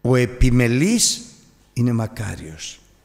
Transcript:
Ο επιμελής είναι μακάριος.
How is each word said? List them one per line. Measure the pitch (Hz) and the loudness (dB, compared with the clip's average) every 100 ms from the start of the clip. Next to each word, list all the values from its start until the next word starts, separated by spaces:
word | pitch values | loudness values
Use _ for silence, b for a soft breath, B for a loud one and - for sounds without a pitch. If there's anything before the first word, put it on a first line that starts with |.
Ο | 120 | 2
επιμελής | 127 123 - 127 123 120 123 180 233 - - - - _ _ _ | 2 0 2 4 4 2 2 2 2 0 -4 -12 -20 _ _ _
είναι | - 120 | -4 -2
μακάριος. | 113 107 - 101 90 78 80 - - _ _ | 0 -4 -8 -10 -10 -14 -16 -16 -18 _ _